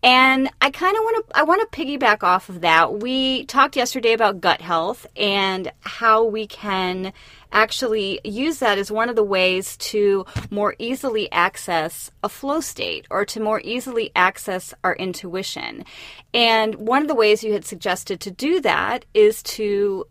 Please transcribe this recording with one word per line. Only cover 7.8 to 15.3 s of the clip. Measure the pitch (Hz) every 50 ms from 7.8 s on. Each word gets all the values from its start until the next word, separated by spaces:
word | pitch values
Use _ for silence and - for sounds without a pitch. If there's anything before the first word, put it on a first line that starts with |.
| 269 240 214 220 202 196 196 - -
use | 208 202 226 269 320 320 -
that | 269 226 202 196
as | 202 -
one | 208 220 226 240
of | 240
the | 226 214
ways | 202 196 190 185 185 185 185 190 - - -
to | - - - 214 208 202 196 196 185 - - - - -
more | 202 202 208 202 - _
easily | 220 233 254 254 - 269 226 220 196 -
access | - 170 175 190 - - - - 175 165 156 170 - - - - _ _ -
a | 202
flow | - - - 277 285 320
state | - - - - - 175 165 151 - -
or | - 190 202
to | - - 220
more | 220 214 220 214 -
easily | - 226 247 240 269 247 226 220 - _ 196
access | 180 185 190 - - - 190 185 - - - _ -
our | 185 175
intuition. | - 185 190 175 - - 180